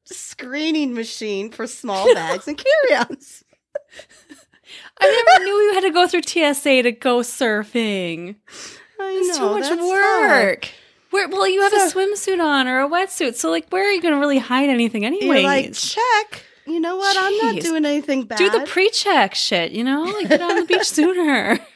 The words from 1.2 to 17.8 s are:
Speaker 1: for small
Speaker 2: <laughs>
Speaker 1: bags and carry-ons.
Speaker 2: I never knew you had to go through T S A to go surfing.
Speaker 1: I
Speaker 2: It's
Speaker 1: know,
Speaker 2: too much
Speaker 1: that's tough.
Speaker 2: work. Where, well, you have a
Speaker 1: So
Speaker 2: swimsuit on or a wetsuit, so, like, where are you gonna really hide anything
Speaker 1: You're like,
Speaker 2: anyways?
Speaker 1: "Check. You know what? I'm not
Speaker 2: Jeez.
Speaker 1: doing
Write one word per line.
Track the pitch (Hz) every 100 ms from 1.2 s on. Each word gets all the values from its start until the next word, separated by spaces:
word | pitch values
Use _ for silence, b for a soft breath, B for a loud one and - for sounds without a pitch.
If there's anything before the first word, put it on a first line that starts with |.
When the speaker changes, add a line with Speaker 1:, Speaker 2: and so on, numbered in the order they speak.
| 214 196 214
Speaker 1:
for | - 233
small | - 240 190 226
Speaker 2:
<laughs> |
Speaker 1:
bags | 208 160 180 -
and | -
carry-ons. | 523 622 523 269 240 - - - _ _ _ - _ B B B B B B B B B B -
Speaker 2:
I | 587 453 466
never | 370
knew | 370
you | 403 415
had | 381
to | 381
go | 330 359
through | 349
T | - 349
S | 294 277 294
A | 262
to | 240
go | 233 262 247
surfing. | 240 - 240 208 208 240 220 196 175 165 175 208 B B B B B -
Speaker 1:
I | 381 381
Speaker 2:
It's | 359 311
Speaker 1:
know, | 208
Speaker 2:
too |
much | 415 277
Speaker 1:
that's | 339
tough. | 359
Speaker 2:
work. | 392 392 370 277 254 202 - - b b b _
Where, | 392 339
well, | 381 392
you | 381
have | 403
a | 415 381
Speaker 1:
So | 370
Speaker 2:
swimsuit | 381 403 - 359
on | 311 277 254
or | 262
a | 285
wetsuit, | 349 381 - 269
so, | 247 320
like, | 330 -
where | 370 403
are |
you | 381
gonna | 339 285
really | 294 269
hide | 226 254 285
anything | 240 233 226
Speaker 1:
You're | 220
like, | 381 359 233
Speaker 2:
anyways? | 190 277 - - -
Speaker 1:
"Check. | - 494 427 427 - - _ -
You | 330
know | 339 370
what? | 392 381
I'm | 381 415
not | 453 -
Speaker 2:
Jeez. |
Speaker 1:
doing | - 320